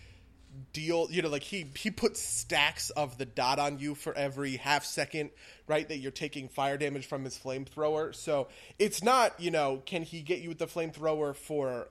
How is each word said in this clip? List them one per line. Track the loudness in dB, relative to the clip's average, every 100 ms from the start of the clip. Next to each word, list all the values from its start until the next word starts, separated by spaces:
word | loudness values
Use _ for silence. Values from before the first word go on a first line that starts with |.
| -18 -20 -20 -20 -20 -18 -12
deal, | -6 0 2 2
you | 2
know, | 0
like, | -2
he, | -2 -6 -6 -4
he | -4
puts | 2 0 0
stacks | -2 -4 0 4 4 4 -2
of | 0 -2 -2
the | -6
dot | 0 2 4
on | 2 0
you | -4
for | -4 -4
every | -2 -2 -2 -4 -2
half | 2 2 2
second, | -2 -2 -2 -6 -8 -20 -18 0
right, | 0 0
that | -4
you're | -6
taking | -6 -6 -6 -8
fire | -2 0 2
damage | 0 -2 -4
from | -6 -6
his | -8
flamethrower. | -6 -6 -6 -2 0 2 -2 -4
So | 0 0 0 -6 -20 2
it's | 2 4
not, | 6 6 6 4
you | 0
know, | 2 2 0 -2
can | -4
he | -4 -8
get | -2 -2
you | -2
with | -4
the | -4
flamethrower | -2 -4 0 0 2 0 -2
for | -4 0 0 -2 -6